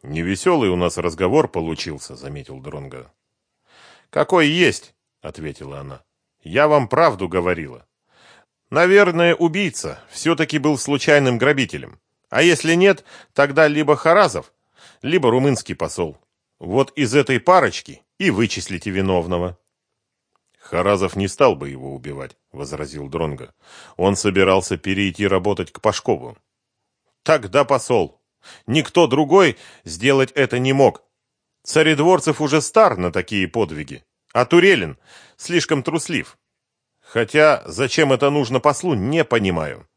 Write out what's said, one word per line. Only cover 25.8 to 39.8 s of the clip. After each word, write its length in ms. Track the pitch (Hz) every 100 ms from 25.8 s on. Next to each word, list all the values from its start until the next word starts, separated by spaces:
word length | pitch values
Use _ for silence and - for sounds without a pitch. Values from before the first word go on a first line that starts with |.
Пашкову». 560 | 110 101 - 87 62 - _ _ _ _ _ _ _ _
«Тогда 420 | - 156 101 131 139
посол. 560 | 135 - 120 82 _ _ _ - - -
Никто 400 | 143 143 180 160
другой 500 | 131 147 185 170 110 - -
сделать 480 | - 80 123 135 135
это 260 | - 127 123
не 140 | 131
мог. 280 | 135 127 - _ _ _ _ _ _
Царедворцев 760 | - 156 160 151 160 185 160 147
уже 220 | 151 151
стар 360 | - 220 208 101
на 140 | 90
такие 360 | 87 - 104 90
подвиги, 560 | 117 95 78 71 - _ _ _
а 140 | 117 123
Турелин 520 | 175 190 190 85 - _ - _ _
слишком 440 | - 175 - 147
труслив. 560 | 127 156 - 147 - _ _ _ _ _ _ _ _
Хотя 520 | 113 113 151 151 139 -
зачем 480 | 85 131 - 147
это 160 | 127 143
нужно 300 | 147 120 127
послу, 340 | 147 139 185
не 300 | 123 101 160
понимаю». 640 | 156 120 98 85 76 -